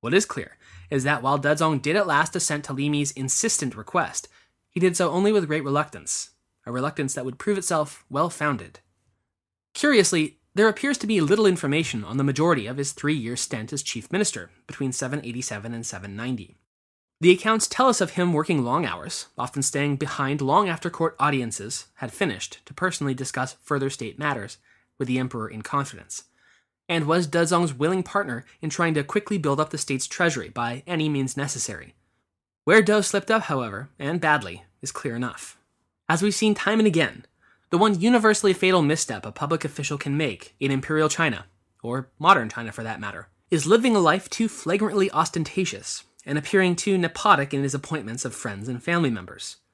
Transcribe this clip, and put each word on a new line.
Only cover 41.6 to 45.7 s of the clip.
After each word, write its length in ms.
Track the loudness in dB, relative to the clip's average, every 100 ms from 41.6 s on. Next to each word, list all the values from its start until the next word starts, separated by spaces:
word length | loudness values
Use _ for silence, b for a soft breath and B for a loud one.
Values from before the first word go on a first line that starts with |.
| _ _
or 280 | -6 -6 -8 _
modern 280 | 6 6 4
China 220 | -6 -10
for 140 | -8
that 160 | -8 -8
matter, 280 | -8 -10 -16 _ _
is 160 | 0 6
living 300 | 6 6 6
a 40 |
life 300 | 6 4 0
too 160 | -4 -4
flagrantly 640 | -2 -2 0 0 2 0
ostentatious 960 | 2 0 0 -2 -2 -4